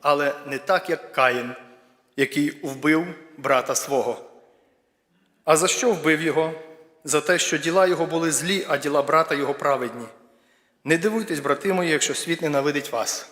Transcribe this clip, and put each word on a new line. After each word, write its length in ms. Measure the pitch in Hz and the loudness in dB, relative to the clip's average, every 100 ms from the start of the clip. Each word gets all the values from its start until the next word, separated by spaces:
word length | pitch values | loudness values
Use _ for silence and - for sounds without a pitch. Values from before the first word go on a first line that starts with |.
але 340 | 143 147 143 - 139 | 0 2 0 -4 -6
не 120 | 135 | -6
так, 320 | - 185 - | 0 0 0
як 220 | 170 - | -6 -4
Каїн, 400 | - 127 123 120 - - - _ _ _ - | 2 2 2 -4 -10 -18 -20 _ _ _ -2
який 440 | 131 147 147 - | -2 0 -2 -2
вбив 440 | 143 135 147 160 175 - - - | -10 -2 2 2 0 -8 -18 -4
брата 380 | 135 131 127 | 2 2 2
свого. 500 | 131 - 139 117 110 - - - _ _ _ _ _ _ _ _ _ | -2 0 0 0 -4 -10 -20 -20 _ _ _ _ _ _ _ _ _
А 120 | - 156 | 2 4
за 120 | 180 | 4
що 240 | - 247 | 2 0
вбив 300 | 180 156 156 | 2 2 2
його? 320 | 165 147 160 160 - - - _ | 2 0 0 -4 -14 -20 -20 _
За 160 | 139 147 | -2 0
те, 180 | 165 175 | 2 0
що 200 | - 156 | 0 -2
діла 280 | 165 185 185 | 2 4 4
його 200 | 165 160 | 2 0
були 260 | 165 165 | -2 0
злі, 340 | 139 170 196 - | -2 0 -2 -2
а 80 | 143 | -2
діла 260 | 143 147 | 0 0
брата 320 | 139 156 160 | 4 2 2
його 200 | 143 139 | 0 -2
праведні. 520 | 139 147 131 120 120 113 - _ _ _ _ _ _ | -2 0 0 -2 -8 -14 -18 _ _ _ _ _ _
Не 140 | 139 165 | 0 0
дивуйтесь, 420 | 208 220 202 151 | 2 -2 -4 -2
брати 320 | 139 139 196 | 0 0 0
мої, 180 | 185 170 | 0 2
якщо 240 | 151 - | 0 0
світ 280 | 135 165 165 | -4 -4 -2
ненавидить 500 | 160 143 143 147 143 | 0 0 0 -2 -2
вас. 360 | 117 101 - - | -4 -4 -6 -10